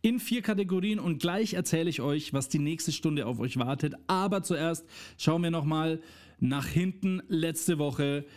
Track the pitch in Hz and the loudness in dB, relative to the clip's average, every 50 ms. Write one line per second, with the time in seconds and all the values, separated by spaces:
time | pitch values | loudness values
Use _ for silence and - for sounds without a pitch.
0 | - 226 240 247 - - 233 247 196 - 214 196 202 185 190 185 180 208 214 214 | 2 2 2 2 -2 -2 -2 -2 0 0 0 0 0 0 0 0 0 0 -2 0
1 | - 170 165 135 - 170 175 202 220 196 - 180 165 - - 160 165 180 147 - | 0 -2 -2 0 0 0 0 0 -2 -2 -2 -2 0 0 0 2 2 0 -2 -2
2 | 120 143 143 151 147 - - 135 131 - - 156 143 147 165 160 - - 147 - | 0 0 0 0 -2 -2 -4 -4 -2 0 0 0 0 0 -2 -2 -4 -4 -4 0
3 | - 165 151 147 117 113 127 113 113 127 - 127 123 127 139 135 - 147 - - | 0 0 0 0 -2 -2 -2 -2 -2 -2 -2 -2 0 0 0 0 0 -2 -4 -6
4 | - - 190 185 190 196 202 196 170 - 180 147 156 165 165 160 - - - - | -2 0 2 2 4 2 0 0 0 0 0 0 2 0 -2 -2 -6 -16 -18 -18
5 | - - - - - 156 160 170 175 170 170 165 143 151 156 156 156 160 160 160 | -18 -18 -12 0 2 4 4 4 2 0 0 0 0 0 0 2 2 0 0 -2
6 | 160 - - - - - - - - 127 135 143 135 - - 165 180 190 185 - | -6 -12 -20 -20 -20 -20 -4 -2 0 0 0 0 -2 0 2 2 2 2 -2 -2
7 | - 190 185 185 - - - 160 160 165 156 160 - - 175 147 147 143 127 117 | 0 0 0 0 -2 0 0 0 0 0 -2 -2 0 0 2 2 2 0 0 0
8 | 143 143 143 143 143 - - | 0 0 0 -2 -4 -8 -16